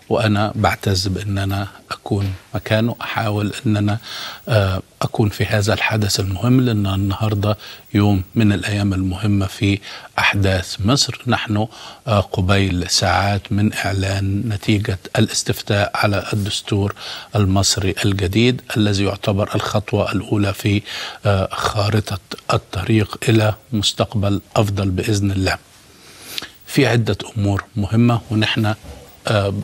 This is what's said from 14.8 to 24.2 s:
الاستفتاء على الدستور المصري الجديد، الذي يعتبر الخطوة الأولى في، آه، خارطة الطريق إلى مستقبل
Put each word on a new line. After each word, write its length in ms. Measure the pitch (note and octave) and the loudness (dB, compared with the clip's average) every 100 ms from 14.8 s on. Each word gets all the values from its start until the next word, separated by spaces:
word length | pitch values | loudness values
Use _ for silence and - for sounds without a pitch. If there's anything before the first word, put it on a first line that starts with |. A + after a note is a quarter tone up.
| G#2+ F#2+ - G#2+ | 0 -4 -4 0
الاستفتاء 720 | A2 - - F#2+ - G2+ G2+ - | 0 -2 -4 -4 -2 0 0 0
على 300 | G#2 G2 - | 0 0 -2
الدستور 640 | G#2+ G2+ - - G2+ G2 - - - - G#2+ | -4 -2 -6 -2 -2 -2 -4 -12 -14 -4 0
المصري 600 | G2 G2 F#2+ - F#2+ - G#2 | 2 4 2 0 -2 0 0
الجديد، 560 | G2 F#2 A2 B2 B2 - A2 | 0 0 4 2 2 -2 0
الذي 260 | G#2 G2 | 2 2
يعتبر 520 | G2 G2 - G2 G#2 - | 0 0 0 0 0 -2
الخطوة 560 | - G#2+ - G#2 F2+ | -2 -2 0 0 0
الأولى 420 | G2 - G#2+ G2 | -2 -2 0 0
في، 280 | - G#2 G2+ - - - - G#2+ | 0 0 0 -2 -10 -12 -4 0
آه، 240 | F#2+ - | 2 0
خارطة 680 | - - A2 G2+ G#2+ - G2+ - - - | -2 -2 -2 0 0 0 -6 -8 -10 -2
الطريق 640 | A#2+ - F#2 F#2 G#2+ G2+ - - | -2 -2 -6 2 2 2 -2 2
إلى 240 | A2 G#2+ - - | 4 4 -2 -4
مستقبل 720 | G#2+ - - A2+ G#2+ | -2 -2 -2 -2 0